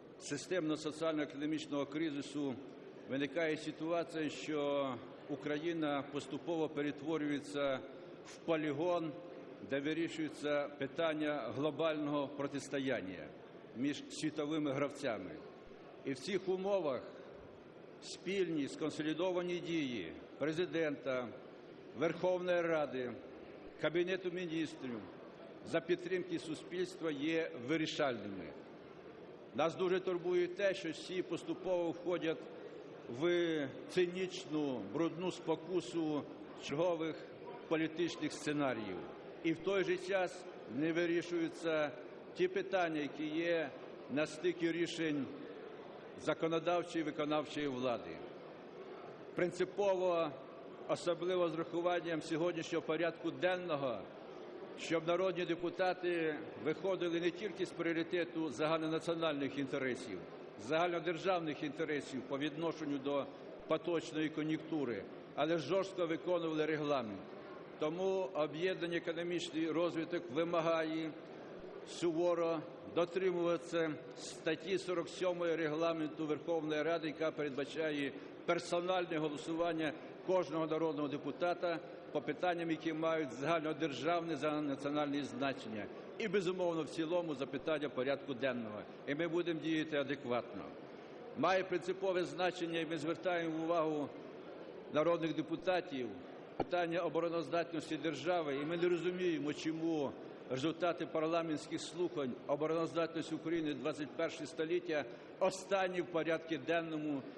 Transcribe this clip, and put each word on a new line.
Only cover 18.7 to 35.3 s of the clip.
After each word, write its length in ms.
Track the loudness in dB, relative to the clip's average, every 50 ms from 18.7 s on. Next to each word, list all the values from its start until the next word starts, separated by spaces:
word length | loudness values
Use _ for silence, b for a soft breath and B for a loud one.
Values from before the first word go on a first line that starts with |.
| -2 -2 -2 -2 0 0 0 0 2 2 2 2 2 2 0 0 -2 -2
дії 540 | -2 0 0 2 2 2 0 -2 -2 -4 -6 -10 -12 -14 -4 -2
Президента, 920 | -2 0 2 0 0 0 2 2 2 2 0 0 -2 0 0 0 -2 -4 -8 -12 -14 -14 -16 -16 -16 -16 -16 -16 -16 -12 -2 0
Верховної 640 | 2 2 2 2 2 4 4 4 4 4 4 4
Ради, 500 | 4 4 4 2 2 0 0 -2 -2 -2 -4 -6 -10 -12 -14 -14 -14 -14 -14 -14 -14 -14 -8 -2
Кабінету 500 | 0 2 4 4 2 2 0 0 0 -2
Міністрів 680 | -2 -2 -4 -2 0 0 -2 -2 -4 -6 -6 -6 -6 -6 -6 -10 -12 -14 -14 -16 -16 -16 -16 -16 -16 -14 -6 0
за 100 | 0 0
підтримки 580 | 4 4 0 0 2 0 0 0 0 -2 -4 -4
суспільства 720 | -2 -4 -6 -6 -6 -6 -2 -2 -2 -2 -2 -2 -2 -2
є 400 | 0 2 0 2 2 2 2 0 -4 -6 0 0
вирішальними. 760 | 2 2 2 0 2 2 2 2 2 0 -4 -6 -6 -8 -8 -10 -10 -12 -14 -14 -14 -16 -16 -16 -16 -16 -16 -16 -14 -14 -14 -16 -16 -16 -16 -8 0
Нас 200 | 0 0 0 2
дуже 260 | 0 2 2 2 2
турбує 460 | 2 0 -2 0 0 2 2 4 2
те, 280 | 2 0 2 2 2 2
що 160 | 2 -2 -4
всі 320 | -6 -6 -8 -4 -4 -4
поступово 680 | -2 -2 -4 -4 -2 -4 -6 -4 0 2 2 2 2 2
входять 480 | 0 -2 0 0 0 2 2 0 0 -2 -4 -10 -12 -12 -12 -12 -12 -12 -12 -12 -14 -12 -10 -8 -2 2
в 480 | 4 4 6 6 4 4 2 2 0 -2 -4 -8 -10 0
цинічну, 880 | 4 4 4 4 4 0 -2 -2 -2 -6 -6 -2 0 2 2 2 0 -2 -2 -2
брудну 400 | 0 0 0 0 0 0 -2 -2